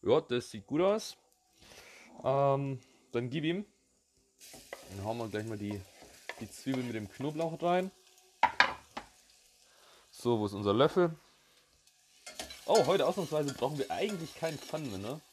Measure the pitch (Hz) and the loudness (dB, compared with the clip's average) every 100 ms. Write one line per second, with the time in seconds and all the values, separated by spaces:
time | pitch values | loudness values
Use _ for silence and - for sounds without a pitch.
0 | 92 143 - 123 - 110 98 147 185 214 | 4 4 4 -4 -2 -12 -4 2 2 2
1 | - - _ _ _ _ - - - - | -2 -14 _ _ _ _ -20 -20 -20 -20
2 | - - 135 139 139 139 139 131 - _ | -20 -4 0 4 4 4 0 -6 -10 _
3 | _ 117 123 135 151 180 208 _ _ _ | _ -2 -2 -2 0 -2 -4 _ _ _
4 | _ _ _ _ - - - - - 95 | _ _ _ _ -20 -20 -16 -16 -12 -8
5 | 98 117 113 104 110 107 104 104 92 - | -4 -4 -2 -4 -4 -4 -4 -4 -8 -18
6 | - - - - 117 - - 131 123 110 | -20 -20 -12 -10 -10 -8 -4 -2 -2 -6
7 | 104 - 139 156 165 160 170 180 190 - | -8 -6 -6 -2 -4 0 2 2 0 -8
8 | - - _ _ - - - - - - | -20 -20 _ _ 0 4 0 0 -12 -14
9 | - _ _ - _ _ _ _ - - | -14 _ _ -20 _ _ _ _ -20 -20
10 | _ - 117 117 104 98 101 104 147 - | _ -4 0 2 2 0 2 6 6 6
11 | 175 160 _ _ _ _ _ _ _ _ | 2 2 _ _ _ _ _ _ _ _
12 | _ _ - - - - - 208 160 185 | _ _ -20 -14 -14 -12 4 4 6 4
13 | 143 190 160 151 143 120 131 147 131 92 | 2 0 -2 0 -2 -2 -2 -2 -4 -2
14 | 202 196 165 - 165 147 - 156 143 95 | -2 -4 -10 -6 -6 -6 -8 -8 -6 -6
15 | 104 151 - | -6 -8 -12